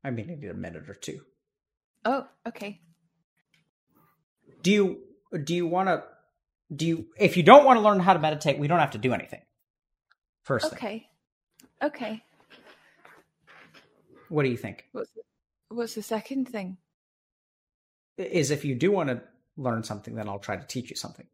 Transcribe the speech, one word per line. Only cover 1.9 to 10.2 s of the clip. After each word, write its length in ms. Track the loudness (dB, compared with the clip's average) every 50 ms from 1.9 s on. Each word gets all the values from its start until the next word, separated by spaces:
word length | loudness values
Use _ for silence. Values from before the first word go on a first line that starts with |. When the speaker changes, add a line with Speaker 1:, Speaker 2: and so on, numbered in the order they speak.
| _ _ _
Speaker 2:
Oh, 220 | -4 -4 -4 -6 -10 _ _ _
okay. 340 | -14 -14 -12 -14 -14 -14 -16 _ _ _ _ _ _ _ _ _ _ _ _ _ _ _ _ _ _ _ _ _ _ _ _ _ _ _ _ _ _ _ _ _ -20 -20 _
Speaker 1:
Do 80 | 0 2
you, 300 | 4 4 4 2 0 -6 -14 -20 -20 _ _ _ -10 -8
do 120 | -6 -4 -4
you 120 | -2 -2
wanna, 380 | -2 0 0 0 0 0 -2 -4 -12 -20 _ _ _ _ _ _ _ _ _ _ _ -8
do 120 | -4 -2
you, 220 | -2 -2 -2 -6 -14 _ 0
if 180 | 0 2 2
you 60 | 4
don't 220 | 10 12 12 12 12
wanna 160 | 10 6 6
learn 200 | 6 4 4 4
how 120 | 4 4
to 60 | 4 4
meditate, 400 | 2 0 -2 0 -2 -2 0 0
we 100 | 0 0
don't 100 | 2 2
have 120 | 2 0
to 60 | -2 -4
do 140 | -2 -2 -2
anything. 260 | -2 -6 -10 -16 -20 _ _ _ _ _ _ _ _ _ _ _ _ _ _ _ _